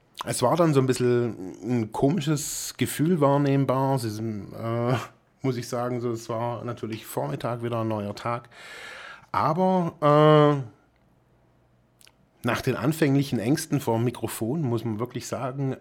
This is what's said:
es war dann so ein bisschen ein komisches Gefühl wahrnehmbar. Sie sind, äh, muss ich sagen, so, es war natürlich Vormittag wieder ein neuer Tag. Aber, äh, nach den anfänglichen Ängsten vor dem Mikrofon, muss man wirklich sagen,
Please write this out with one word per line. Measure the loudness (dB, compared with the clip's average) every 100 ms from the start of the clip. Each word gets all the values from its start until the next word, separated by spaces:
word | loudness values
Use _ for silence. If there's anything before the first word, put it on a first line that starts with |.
| _ -10
es | -6 0
war | 2 4
dann | 4
so | 4
ein | 4
bisschen | 2 2 2 2 -4 -10 -10
ein | -2 -2 -2
komisches | 0 2 2 0 -2 -4 -8 -10 -4
Gefühl | -4 0 0 4
wahrnehmbar. | 4 4 2 2 2 0 0 0
Sie | -2
sind, | -6 -6 -6 -10
äh, | -8 -6 -2 0 -2 -4 -16 _ _
muss | -4 -4
ich | -4
sagen, | -4 -4 -4
so, | -4
es | -4 -6
war | -6 -4 -6
natürlich | -8 -8 -8 -8 -8
Vormittag | -6 -6 -6 -6 -6
wieder | -4 -4
ein | -2
neuer | -4 -6
Tag. | -6 -6 -6 -8 -20 -20 -18 -16 -16 -18 -20 -6
Aber, | 0 2 2 2 2 0 2 6 8 10 10 8 4
äh, | -2 -14 _ _ _ _ _ _ _ _ _ _ _ _ -20 _ _ _ -4
nach | -2
den | -2 0
anfänglichen | -2 2 2 2 2 0
Ängsten | 0 0 0 -2
vor | 0 0
dem |
Mikrofon, | 0 -2 -8 -6 -4 -2
muss | -2 -2
man | -4 -4
wirklich | -6 -8 -8
sagen, | -6 -6 -4 -6 -4